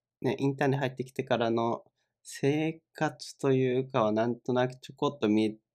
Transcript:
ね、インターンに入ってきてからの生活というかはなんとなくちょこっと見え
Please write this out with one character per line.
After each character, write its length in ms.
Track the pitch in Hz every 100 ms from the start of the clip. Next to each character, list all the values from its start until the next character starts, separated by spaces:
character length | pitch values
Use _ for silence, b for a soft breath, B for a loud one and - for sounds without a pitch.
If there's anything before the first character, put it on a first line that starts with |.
| _ -
ね、 160 | 131 -
イ 80 | 139
ン 80 | 135
タ 100 | 143
ー 20 |
ン 20 |
に 60 | 139
入 100 | 127
っ 80 | 131
て 80 |
き 80 | 120
て 140 | - 123
か 120 | 120
ら 140 | 117
の 320 | 113 117 110 - _ _ _
生 560 | - - 139 151 160 160 _
活 440 | - 151 139 - -
と 140 | 139
い 280 | 131 131 127
う 120 | 135
か 140 | 131 107
は 80 |
な 120 | 107 120
ん 140 | 120
と 140 | -
な 160 | 123 127
く 60 | -
ち 160 | -
ょ 20 | 131
こ 120 | 143
っ 120 | 143
と 80 | 107
見 160 | 107
え 140 | 110 107 _